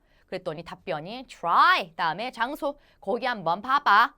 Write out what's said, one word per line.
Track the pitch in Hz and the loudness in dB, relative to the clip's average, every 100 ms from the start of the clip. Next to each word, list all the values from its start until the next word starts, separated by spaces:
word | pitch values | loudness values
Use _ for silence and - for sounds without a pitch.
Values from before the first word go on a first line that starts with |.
| _ _ _ | _ _ _
그랬더니 | 185 185 151 | -12 -8 -10
답변이 | 165 180 - 156 160 240 254 | -12 -14 -8 -8 -8 -14 -16
try, | - 170 196 320 370 180 | -8 2 4 6 4 -2
다음에 | 160 170 160 247 | -4 -4 -4 -6
장소, | 233 240 294 285 285 _ _ | -6 -6 -4 -6 -8 _ _
"거기 | - 208 247 | -4 -4 -4
한번 | 233 165 175 | -4 -2 -4
봐봐, | 240 277 240 208 254 | 0 0 4 4 4